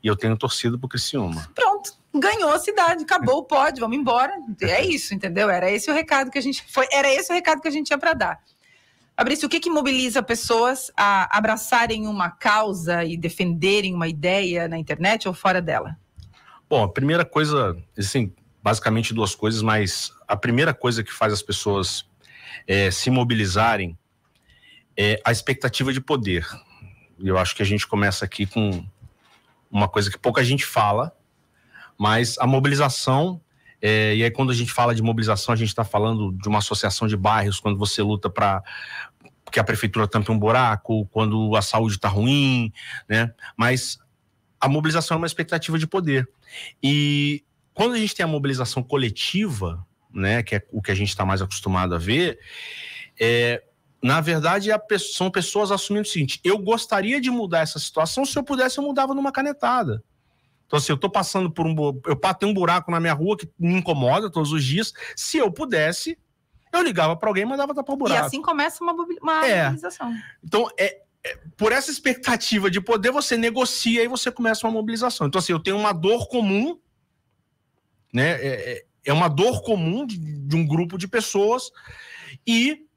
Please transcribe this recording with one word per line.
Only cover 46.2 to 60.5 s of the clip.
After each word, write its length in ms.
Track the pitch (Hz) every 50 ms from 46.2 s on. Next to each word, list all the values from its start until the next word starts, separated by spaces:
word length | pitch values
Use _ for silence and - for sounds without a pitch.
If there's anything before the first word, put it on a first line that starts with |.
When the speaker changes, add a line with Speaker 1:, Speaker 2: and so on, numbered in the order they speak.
| 123 - _ _ _ - - - - - - _ -
Speaker 1:
E 640 | 135 143 147 147 147 147 143 147 147 147 143 _ _ _ _ _ _ _
quando 200 | - 208 240 247
a 40 |
gente 160 | 226 214 202 -
tem 120 | - 180
a 20 |
mobilização 560 | 160 156 147 139 139 135 127 127 120 - 131 123
coletiva, 1040 | - - 139 131 117 87 - - - - 190 220 196 139 101 98 85 85 87 90 _ _ _ _ _ -
né, 300 | 98 98 98 107 120 110
que 120 | - 110
é 80 | 98 - _
o 100 | - 110
que 100 | 98 -
a 40 | 98
gente 200 | 95 104 104 -
tá 80 | - 101
mais 160 | 95 95 95
acostumado 540 | 95 95 - - - 98 92 92 92 90 87
a 20 |
ver, 420 | 82 82 98 117 151 180 165 120 - - - - - - - - - - - - - - - _
é, 460 | - 113 117 120 120 120 120 120 120 _ _ _ _ _ _ _ _ -
na 160 | 127 143 165
verdade, 500 | 156 160 165 160 151 165 180 202 196 214
a 80 | 214
pe-, 220 | 214 214 - 214 190
são 320 | 190 - - - 185 190
pessoas 400 | 185 196 170 - - 202 214 190
assumindo 340 | 202 190 - - 202 208 208
o 40 | -
seguinte: 320 | - 175 143 127 - - _
"Eu 140 | 170 196
gostaria 640 | 220 190 190 226 220 - - 226 196 196 214 262 294
de 100 | 247 254
mudar 300 | 247 240 220 180 170 165
essa 180 | 160 151 - 151
situação, 460 | - - - 156 156 165 - 254 277
se 120 | 269 -
eu 60 | 294 254
pudesse, 340 | - 277 254 254 254 262 285
eu 40 | 277
mudava 300 | 285 269 277 269 262 277
numa 180 | 277 277 277
canetada." 720 | 277 269 269 294 285 285 - 233 247 254 208 143 107 110 - _ _ _ _ _ _ _ _ _